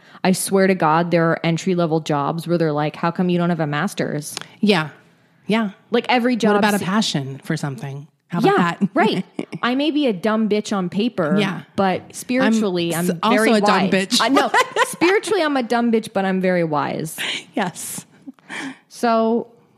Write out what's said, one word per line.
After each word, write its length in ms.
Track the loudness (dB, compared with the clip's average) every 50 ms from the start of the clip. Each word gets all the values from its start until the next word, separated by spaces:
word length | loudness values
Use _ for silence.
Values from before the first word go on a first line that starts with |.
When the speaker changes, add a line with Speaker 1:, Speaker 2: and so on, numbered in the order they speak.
| _ -20 -8 -2 0
Speaker 1:
I 100 | 0 0
swear 340 | 0 0 0 2 2 4
to 80 | 4 2
God, 360 | 2 2 2 4 2 2 2
there 180 | 2 2 2 2
are 80 | 2 0 0
entry-level 560 | -2 -2 -2 -2 -2 0 0 0 0 0 -2
jobs 440 | -2 -2 -2 -2 -2 -2 -4 -4 -2
where 120 | -2 0
they're 160 | 0 0 0 0
like, 240 | 0 -2 -4 -4
"How 140 | -2 -4 -2
come 180 | -2 0 0 0
you 80 | 0
don't 120 | 0 0 0
have 100 | 0 -2
a 60 | -2
master's?" 680 | -2 -2 -2 -4 -4 -4 -6 -6 -4 -6 -6 -8 -10 -12 -14 -14 -16 -8 -2
Speaker 2:
Yeah. 300 | 2 2 2 2 0 -2 -8 -16 _ _ _ _ _ _ _ _ _
Yeah. 220 | -2 0 0 0 -2 -6 -12 _ _
Speaker 1:
Like, 160 | -2 -2 0 0
every 260 | 0 2 2 0 0
job 180 | 2 2 2 4
Speaker 2:
What 40 | 4
about 140 | 4 2 2
a 60 | 0
Speaker 1:
se- 60 | 0
Speaker 2:
passion 540 | 0 0 0 0 0 -2 -4 -4 -6 -8 -10 -6
for 100 | -6 -6
something? 520 | -4 -4 -6 -8 -8 -10 -10 -12 -12 -14 -18 _ _ _
How 100 | _ -2
about 140 | 0 2 4 4 4
Speaker 1:
Yeah, 160 | 2 2 0 0
Speaker 2:
that? 100 | -2 0
<laughs> 20 | 0
Speaker 1:
right. 320 | 2 0 2 0 -2 -4 -6 -8 -12 -10 -10 -8 -4 -2
I 100 | -2 0
may 160 | 0 0 0
be 160 | 0 0 0
a 80 | 0 0
dumb 340 | 0 -2 -2 0 0 0
bitch 240 | 0 0 0 -2 -2 -4
on 120 | -4 -4 -2
paper, 460 | -2 -2 -2 -2 -2 -2 0 0 2 2
Speaker 2:
Yeah. 220 | 0 0 -2 -6 -12 -6 _
Speaker 1:
but 400 | 0 0 0 0 -2 -6 -10 -16
spiritually, 760 | -12 -6 -4 0 2 2 4 4 2 2 0 0 0 -2 -2 -2
Speaker 2:
I'm 120 | -2 -2
Speaker 1:
I'm 60 | -2
Speaker 2:
s-, 60 | -2 0 0
also 120 | 2 2
Speaker 1:
very 160 | 4 4 4 4
Speaker 2:
a 80 | 4
dumb 200 | 4 4 4 2
Speaker 1:
wise. 100 | 2 2
Speaker 2:
bitch. 260 | 2 0 0 0 0 0
Speaker 1:
I 80 | 2 2
know. 220 | 2 2 2 2 2 0 0 0
Speaker 2:
<laughs> 160 | 0 -2 -2 -2
Speaker 1:
Spiritually, 520 | -2 0 2 2 2 2 0 0 0 0
I'm 160 | 0 0 0
a 60 | -2 -2
dumb 280 | 0 0 0 2 2
bitch, 220 | 0 0 0 -2 -4
but 120 | -2 -2
I'm 140 | 0 0 0
very 240 | 2 2 2 2 0
wise. 540 | 0 0 -2 -2 -2 -4 -6 -8 -8 -8 -8 -8 -8 -8 -10 -12 -8 -6
Speaker 2:
Yes. 500 | -4 -4 -4 -6 -8 -12 -12 -12 -14 -16 _ _ _ _ -20 -20 _ _ -16 -14 -12 -12 -12 -14 -16 _
Speaker 1:
So, 600 | _ -8 -4 0 0 2 2 2 2 0 0 -2 -6 -12 _ _ _ _